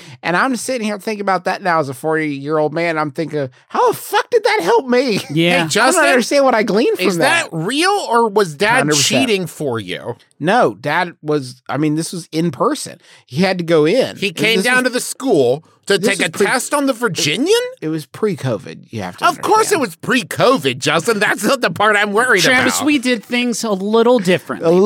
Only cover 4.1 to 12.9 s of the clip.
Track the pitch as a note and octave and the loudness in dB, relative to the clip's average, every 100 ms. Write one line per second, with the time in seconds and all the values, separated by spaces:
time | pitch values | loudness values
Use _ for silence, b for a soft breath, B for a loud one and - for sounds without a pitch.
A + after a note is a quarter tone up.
4.1 | G#4 - A#4+ - G#4+ E4 A#4 C4 B3 C4+ | -4 0 0 2 0 2 0 2 2 2
5.1 | F3 - D3 E3+ F3 D#3+ G3+ B3 F4+ D4 | -2 -2 0 2 2 0 2 2 4 4
6.1 | B3+ A3 C#4+ C4+ A3+ G#3+ G3 D#4+ G4+ G3+ | 2 2 2 4 2 2 2 2 0 0
7.1 | F3 C#4 E4+ D#4 D#3+ F3 C#4 F4+ G4+ B3+ | 2 2 0 -2 -6 -4 0 2 0 0
8.1 | A#3 A3+ G3+ F#3 C#3+ G#3 B3 D3+ D3 C3 | 2 2 2 0 0 0 2 2 0 2
9.1 | A#3 B3+ G3 E3+ - D3 A2+ F2+ D#2+ A2 | 0 2 0 -4 -6 -4 -4 -6 -8 -8
10.1 | A#2 b - D3+ A#3+ E3 G2+ D3 E3 F3+ | -12 b -6 0 2 2 -2 -4 -2 -4
11.1 | - D3+ D3+ B2+ B2+ - C3 D3+ D3+ E3 | -6 -4 -4 -4 -12 -8 -2 0 -2 -4
12.1 | F3 - D#3 E3+ - G#3 D4+ - | -10 -8 -4 -2 0 -2 -2 -8